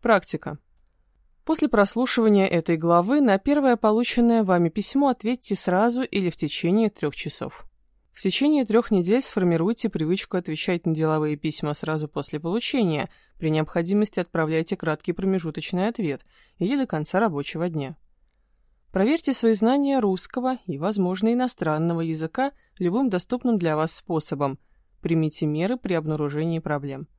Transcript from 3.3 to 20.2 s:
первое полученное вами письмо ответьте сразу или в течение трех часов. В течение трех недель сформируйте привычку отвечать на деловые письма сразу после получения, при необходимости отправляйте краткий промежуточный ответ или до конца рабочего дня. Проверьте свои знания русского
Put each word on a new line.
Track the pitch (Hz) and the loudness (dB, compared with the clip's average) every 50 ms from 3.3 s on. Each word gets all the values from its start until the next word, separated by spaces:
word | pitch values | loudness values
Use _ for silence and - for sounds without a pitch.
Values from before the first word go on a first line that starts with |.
| 196 190 | 4 2
первое | - - 285 294 277 262 240 233 | 2 2 0 2 4 2 2 4
полученное | - 220 208 220 240 - - - 240 233 233 226 220 | 2 2 2 2 0 0 2 2 4 4 4 4 4
вами | 185 185 175 175 165 | 4 4 4 4 2
письмо | - - 202 - - 277 285 277 | 0 -2 -2 0 2 2 2 2
ответьте | 247 - - 214 254 247 - - 208 | 0 0 -2 -4 -4 -4 -2 -4 -2
сразу | 185 - - 180 185 214 240 240 247 | -2 0 0 2 2 2 2 2 0
или | 262 - - 208 190 175 | -4 -2 -2 -2 -2 -2
в | 160 | -4
течение | - - 147 - - - 170 180 214 226 214 | -4 -6 -6 -6 -2 0 0 2 2 2 0
трех | - - - 147 143 | -2 -4 -6 -6 -6
часов. | - - 160 - - - 143 - - - - _ _ _ _ _ _ _ _ | -6 -8 -8 -8 -8 -8 -10 -12 -14 -20 -20 _ _ _ _ _ _ _ _
В | _ - | _ -6
течение | - 190 180 - 269 294 302 294 262 | -4 -2 -2 2 2 2 2 2 2
трех | - 202 226 240 - | 4 2 2 2 4
недель | 220 190 175 170 208 254 | 2 0 2 2 2 0
сформируйте | 269 - - - 185 180 170 160 165 196 233 - - 226 | 0 0 -2 0 2 2 2 2 2 0 -2 -2 -2 -4
привычку | - 165 156 156 180 190 - - - | -2 -2 -2 0 -2 -2 -2 -4 -6
отвечать | 180 175 - 156 156 - - 185 170 _ | -6 -4 -4 -8 -6 -4 -4 -4 -2 _
на | 170 160 | -2 -2
деловые | 156 160 156 156 156 151 151 151 147 | 0 0 0 0 0 0 -2 -4 -4
письма | - 160 151 - - 151 147 | -4 -4 -4 -4 -4 -4 -4
сразу | - - 160 156 156 151 151 | -4 -4 -4 -4 -4 -4 -6
после | _ 156 139 - - 151 | _ -8 -8 -6 -8 -8
получения, | 151 165 180 226 - - - 269 226 175 156 147 - - - _ _ _ _ - | -6 -4 -4 -4 -4 -2 -2 0 0 2 0 -2 -4 -6 -10 _ _ _ _ -6
при | - 160 | -4 0
необходимости | 156 156 156 - - 175 170 170 196 208 214 208 - - | 0 0 0 0 -2 -4 -2 0 2 0 0 0 0 -4
отправляйте | 175 _ _ 165 160 156 160 160 160 - 202 | -6 _ _ -2 -2 0 0 -2 -2 -2 -4
краткий | - - 165 156 - - - 170 | -4 -2 -4 -4 -4 -4 -8 -6
промежуточный | - 190 190 190 185 165 160 151 - 151 - - 180 185 220 | -2 -2 0 0 0 -2 -4 -10 -8 -10 -6 -4 -2 -2 -2
ответ | 233 - 214 156 139 - - _ _ _ _ _ _ _ | -2 -4 -4 -4 -4 -6 -10 _ _ _ _ _ _ _
или | 170 190 269 | -2 -2 0
до | 285 262 | 0 -2
конца | - - 156 151 - - 180 | -2 -2 -4 -4 0 0 2
рабочего | 226 220 160 143 143 - - 151 170 180 | 2 2 0 -2 -6 -6 -6 -4 -4 -4
дня. | 165 156 139 131 - - _ _ _ _ _ _ _ _ _ _ _ _ _ _ _ _ _ _ | -4 -4 -6 -6 -10 -14 _ _ _ _ _ _ _ _ _ _ _ _ _ _ _ _ _ _
Проверьте | - 185 190 226 302 330 - - | 0 0 2 2 2 0 0 -2
свои | 262 - - 226 226 | -2 2 2 2 2
знания | 196 220 226 262 285 285 277 277 269 | 4 4 2 4 4 2 2 2 2
русского | 226 202 190 185 | 2 2 0 0